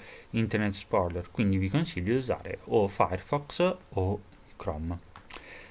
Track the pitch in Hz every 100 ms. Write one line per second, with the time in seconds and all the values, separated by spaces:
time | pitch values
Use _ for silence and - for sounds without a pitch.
0 | - - - 117 110 110 104 98 - 107
1 | 87 87 87 - 101 95 92 135 165 -
2 | 95 127 123 82 - - - 117 98 -
3 | 95 - - 147 147 - 180 - - 98
4 | 92 101 - - - - - 78 82 87
5 | - - - - - - -